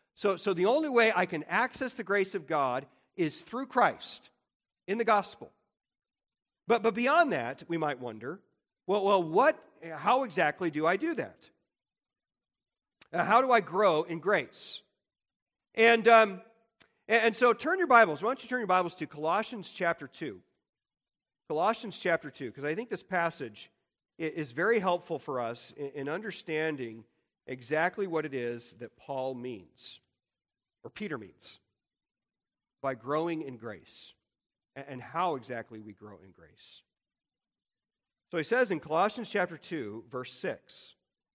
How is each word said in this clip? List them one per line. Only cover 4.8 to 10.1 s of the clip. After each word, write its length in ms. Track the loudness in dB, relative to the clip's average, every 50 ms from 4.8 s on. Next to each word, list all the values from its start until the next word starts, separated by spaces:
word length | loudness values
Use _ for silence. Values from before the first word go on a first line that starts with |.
| _
in 120 | -4 -2 0
the 60 | 2
gospel. 460 | 4 4 2 2 -2 -8 -18 -18 -20 _ _ _ _ _ _ _ _ _ _ _ _ _ _ _ _ _ _ _ _ _ _ _
But, 160 | 0 0 2 2
but 100 | 0 0
beyond 380 | 0 2 2 4 4 4 2
that, 320 | 0 -2 -4 -4 -8 -8 -8
we 100 | -6 -4
might 220 | -2 -2 -2 -4 -4
wonder, 400 | -6 -10 -10 -10 -10 -12 -12 -12 _ _ _ _ _ _ _ _ _
well, 180 | -2 0 2 4
well, 200 | 4 4 4 4
what, 340 | 4 4 6 6 6 4 2 -4 -20 _ -18 -16 -14 -10
how 280 | -2 2 2